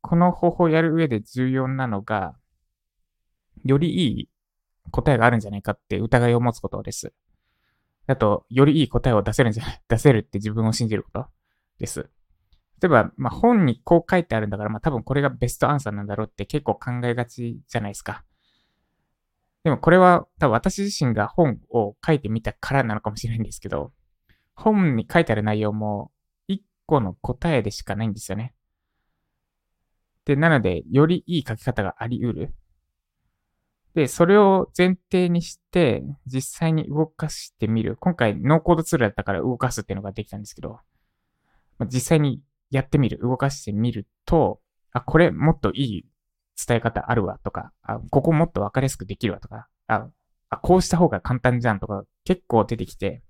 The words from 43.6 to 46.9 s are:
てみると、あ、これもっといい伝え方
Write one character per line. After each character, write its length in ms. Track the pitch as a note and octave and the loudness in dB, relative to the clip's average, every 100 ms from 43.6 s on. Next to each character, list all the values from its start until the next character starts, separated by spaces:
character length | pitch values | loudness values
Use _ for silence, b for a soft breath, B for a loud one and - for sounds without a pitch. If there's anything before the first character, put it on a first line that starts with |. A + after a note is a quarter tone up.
て 80 | - | -8
み 200 | G2+ A#2+ | -4 -2
る 160 | A2+ - _ | -4 -12 _
と、 360 | - E3 A2 - _ _ _ | 0 2 2 -2 _ _ _
あ、 100 | A#2+ | -8
こ 160 | - D#3+ | 4 6
れ 120 | F3 | 6
も 200 | D#2 D3 | 4 0
っ 80 | D#3 | 2
と 120 | G2+ | -2
い 100 | G#2+ | -2
い 220 | C3 F#2+ - _ _ _ _ - - | -4 -6 -12 _ _ _ _ -14 -2
伝 100 | A#2 | 0
え 40 | |
方 300 | A#2 | 0